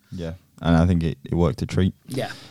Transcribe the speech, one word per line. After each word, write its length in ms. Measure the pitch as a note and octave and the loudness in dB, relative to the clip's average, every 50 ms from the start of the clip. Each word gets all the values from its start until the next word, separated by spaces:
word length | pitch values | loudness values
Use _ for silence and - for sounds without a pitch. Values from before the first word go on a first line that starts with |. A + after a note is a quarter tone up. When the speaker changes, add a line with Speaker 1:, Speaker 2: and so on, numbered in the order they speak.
| _ _ | _ _
Speaker 1:
Yeah, 220 | - F#2 E2+ D#2+ E2 - _ _ _ - | -12 -10 -8 -8 -10 -12 _ _ _ -6
and 140 | - E2+ E2+ | 0 2 4
I 100 | E2 D#2+ | 4 4
think 160 | F2+ F#2 E2+ E2 | 4 4 2 0
it, 140 | D#2+ - - _ | -2 -4 -6 _
it 100 | - - | -4 0
worked 280 | E2 F2 D#2 B1+ - E2 | 2 2 0 0 -2 -6
a 20 | |
treat. 280 | - - F#2 F#2 F#2 - - _ - | -4 -2 0 0 0 0 -4 _ -10
Speaker 2:
Yeah. 200 | - C3 A2+ G2+ - - - - | -8 -8 -8 -8 -10 -16 -18 -14